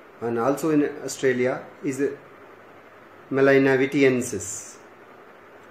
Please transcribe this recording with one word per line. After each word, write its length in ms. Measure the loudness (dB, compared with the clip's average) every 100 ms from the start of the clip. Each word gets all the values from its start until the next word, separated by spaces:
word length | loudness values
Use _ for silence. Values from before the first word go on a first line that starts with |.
| -20 -8
and 180 | -4 0
also 300 | 0 0 0
in 200 | 0 0 -4
Australia 600 | -12 -2 0 2 0 -4 -10 -10
is 180 | -8 -4 -4 -6 -16 -20 -20 -20 -20 -20 -20 -20 -20 -20 -4
Melina 420 | 2 4 6 4
vitiensis. 1040 | 2 2 2 4 2 -2 -8 -10 -14 -16 -20 -20 -20 -20 -20 -20 -20 -20 -20 -20